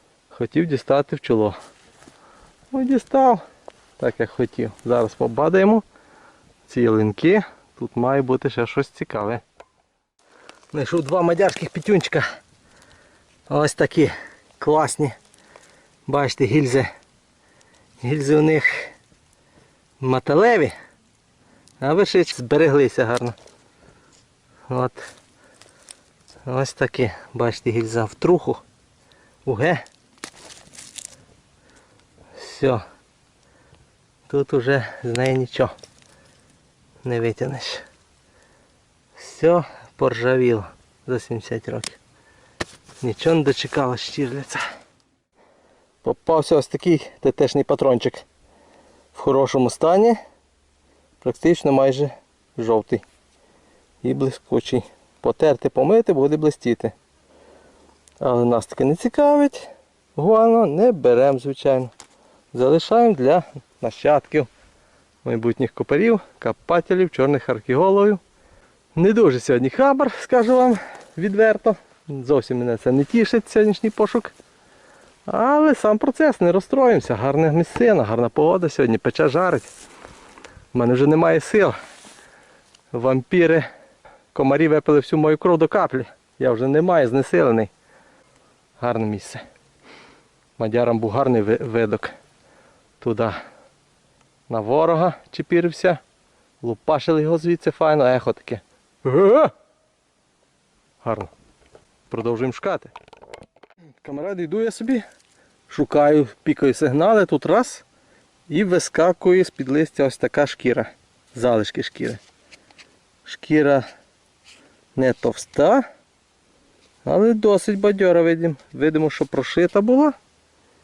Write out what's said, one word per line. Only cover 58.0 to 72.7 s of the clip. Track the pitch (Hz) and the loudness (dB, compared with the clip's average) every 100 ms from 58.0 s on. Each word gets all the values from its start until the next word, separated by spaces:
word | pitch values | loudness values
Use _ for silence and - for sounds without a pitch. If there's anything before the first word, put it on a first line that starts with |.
| _ - | _ -6
Але | 135 120 120 | -2 0 0
нас | 117 - | 0 -4
таки | - 135 | -4 -2
не | 156 | -2
цікавить. | 233 - 285 294 285 - - - _ _ _ - | -4 0 2 4 2 -2 -20 -20 _ _ _ -4
Гуано | 165 220 226 233 190 | 2 4 4 4 2
не | 156 247 | 2 2
берем, | 175 123 120 139 131 | 2 2 4 4 0
звичайно. | 139 131 139 131 127 - - _ _ _ _ | -4 -4 0 0 -2 -12 -20 _ _ _ _
Залишаємо | 120 127 165 - 226 233 151 | 0 2 2 2 2 4 2
для | 127 170 - 139 _ - | 2 2 0 -14 _ -10
нащадків, | 117 - 143 147 - 151 127 _ _ _ _ _ _ _ 127 | -10 -4 2 2 0 -4 -4 _ _ _ _ _ _ _ -6
майбутніх | 117 117 117 127 | -2 -2 -2 -4
копарів, | - - 147 226 214 - - | -4 -2 0 2 0 -4 -10
копателів, | 113 - - 170 - 185 180 | -8 -6 -2 -2 0 0 -2
чорних | - 135 143 - | 0 0 0 -2
археологів. | 113 - 131 190 202 208 196 _ _ _ _ _ _ _ 160 | -6 -2 0 2 4 2 0 _ _ _ _ _ _ _ 0
Не | 190 | 2
дуже | 220 180 127 | 4 4 2
сьогодні | - 123 127 | 0 0 0
хабар, | - 277 269 254 - | 2 2 2 0 -4
скажу | - 254 226 254 | -2 0 2 4
вам | 254 202 - - - - | 4 0 -4 -20 -16 -6
відверто. | 202 202 220 208 226 190 _ _ - | -4 2 2 2 0 -2 _ _ -14
Зовсім | 139 123 143 - 123 | -8 0 0 0 -4
мене | 120 | -4